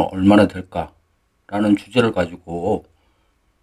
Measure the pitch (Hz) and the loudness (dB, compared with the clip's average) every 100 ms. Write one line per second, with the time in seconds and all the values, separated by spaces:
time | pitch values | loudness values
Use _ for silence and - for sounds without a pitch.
0 | 85 92 98 104 95 95 92 87 82 _ | -2 0 4 4 4 0 -10 -10 -10 _
1 | _ _ _ _ _ 104 107 104 - 123 | _ _ _ _ _ -4 0 0 0 -2
2 | 117 104 85 85 - 85 90 - - _ | -2 -2 -6 -8 -12 -8 -4 -6 -8 _
3 | _ _ _ _ _ _ | _ _ _ _ _ _